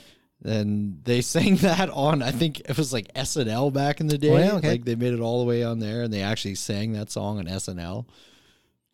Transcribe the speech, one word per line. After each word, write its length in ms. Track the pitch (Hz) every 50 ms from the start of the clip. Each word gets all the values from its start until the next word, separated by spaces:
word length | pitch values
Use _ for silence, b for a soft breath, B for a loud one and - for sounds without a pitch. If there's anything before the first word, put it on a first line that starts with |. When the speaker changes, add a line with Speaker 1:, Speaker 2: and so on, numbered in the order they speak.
| B B B B B B B - -
Speaker 1:
And 560 | - 110 107 104 104 104 104 104 101 92 73 -
they 160 | 120 120 123
<laughs> 140 | 123 - -
sang 220 | 165 - 208 190
that 340 | 175 - 190 165 180 190 165
on, 320 | - 143 139 151 160 143 120
I 80 | 127 135
think 280 | 120 165 160 143 -
it 160 | - - 135 -
was, 140 | 156 123 131
like, 180 | 117 95 - -
S 200 | 135 131 - -
N 120 | 156 123 110
L 240 | 120 127 139 143 131
back 280 | 139 139 143 143 -
in 60 | 160 151
the 100 | 151 139
day. 120 | 143 151
Speaker 2:
Oh, 80 | - -
yeah, 140 | 170 196 214
okay. 160 | 180 147 156
Speaker 1:
Like, 140 | - 120 120
they 100 | 123 117
made 180 | 113 120 123 123
it 60 | 117
all 200 | 117 117 120 123
the 60 | 120
way 180 | 120 120 120 120
on 140 | 117 117 113
there, 220 | 110 104 107 120 120
and 100 | 113 107
they 100 | 101 98
actually 320 | 101 110 - - 101 98
sang 360 | - - - 107 101 107 113 110
that 180 | 104 107 -
song 280 | - 117 101 101 107 104
on 80 | 90 82
S 200 | 92 95 - -
N 100 | 95 90
L. 260 | 85 85 95 113 120 - b b b b b b b b b b b b b b _ _